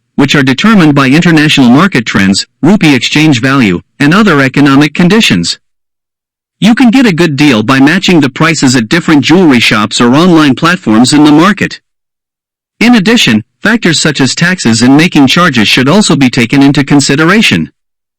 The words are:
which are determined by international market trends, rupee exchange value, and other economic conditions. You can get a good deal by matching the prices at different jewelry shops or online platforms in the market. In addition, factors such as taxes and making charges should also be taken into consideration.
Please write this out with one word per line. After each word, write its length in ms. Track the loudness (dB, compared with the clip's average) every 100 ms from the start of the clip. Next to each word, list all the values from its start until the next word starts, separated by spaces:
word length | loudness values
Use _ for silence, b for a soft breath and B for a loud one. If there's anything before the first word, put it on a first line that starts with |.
| _ -4
which 180 | -2
are 80 | 0
determined 540 | -2 -2 0 2 2 0
by 140 | 0
international 600 | 0 0 0 0 0 2
market 380 | 2 0 -4 -4
trends, 400 | -2 -2 -2 -6 _
rupee 320 | -2 0 0 0
exchange 440 | -2 -2 0 0
value, 400 | -2 0 0 -2 -8 -4
and 160 | -2
other 280 | 0 0 0
economic 520 | 0 0 0 2 0
conditions. 640 | 0 0 0 0 -2 -4 -10 _ _ _ _ _ _ _ _ _ _
You 160 | 0 2
can 140 | 2
get 160 | 2 0
a 80 | 0
good 220 | -2 0
deal 260 | 0 0
by 160 | 0 0
matching 400 | 2 0 0 0
the 100 | 0
prices 460 | -2 -2 0 0 0
at 140 | -2
different 340 | -2 0 0
jewelry 380 | 2 2 2 2
shops 400 | 0 -2 -4 -2
or 120 | 0
online 400 | 2 2 2 2
platforms 600 | 0 -2 -2 0 0 2
in 100 | 2
the 80 | 2
market. 500 | 2 2 -2 -6 -10 _ _ _ _ _ _ _ _ _ -4
In 140 | 0 2
addition, 500 | 2 0 0 -2 -4 _
factors 420 | -2 0 0 -2
such 180 | -4 -2
as 160 | -4 -2
taxes 460 | -4 -2 -2 0
and 160 | 2 2
making 300 | 2 0 0
charges 420 | 0 -2 -2 -2
should 180 | 0 0
also 300 | 0 0 0
be 120 | 0
taken 320 | 0 -2 0
into 220 | 2 0
consideration. 880 | 0 0 0 -2 0 0 0 -4 -8 _ _ _ _